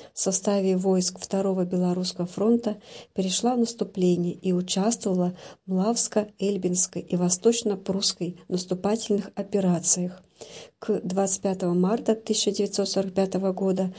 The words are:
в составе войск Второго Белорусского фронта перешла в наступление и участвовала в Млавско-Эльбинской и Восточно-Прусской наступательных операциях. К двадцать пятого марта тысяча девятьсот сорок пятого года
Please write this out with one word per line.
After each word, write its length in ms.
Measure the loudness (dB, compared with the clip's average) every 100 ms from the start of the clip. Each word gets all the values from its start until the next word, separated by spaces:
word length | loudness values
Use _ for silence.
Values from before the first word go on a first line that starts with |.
| -14
в 80 | -4
составе 560 | 0 0 0 0 2 2
войск 420 | 2 4 2 0
Второго 460 | -4 -2 0 0
Белорусского 640 | 0 0 0 0 -2 -4 -6
фронта 480 | 0 2 2 2 -6 -10 -20 -8
перешла 440 | -4 -2 0 0 2
в 20 |
наступление 760 | 0 -2 -6 0 2 4 0
и 180 | -2 0
участвовала 840 | 0 0 0 2 0 0 2 0 -2 -14 -18 -4
в 60 |
Млавско-Эльбинской 1300 | 0 2 2 2 0 -4 -4 -2 0 0 2 0 -2
и 140 | -4 0
Восточно-Прусской 1200 | 2 4 4 2 0 -2 -2 0 0 -2 -6 -8 -6
наступательных 840 | -4 -2 -2 -2 -2 0 -2 -2
операциях. 880 | -10 -4 0 2 2 4 2 0 -8 -20 _ -20 -18 -20 _
К 220 | -4 -4
двадцать 380 | -2 -2 0 0
пятого 340 | -2 -2 0
марта 400 | 2 2 2 0
тысяча 380 | -2 0 0 0
девятьсот 360 | 0 -2 0 0
сорок 260 | 0 0
пятого 380 | 0 0 0 -2
года 400 | 0 0 0 -2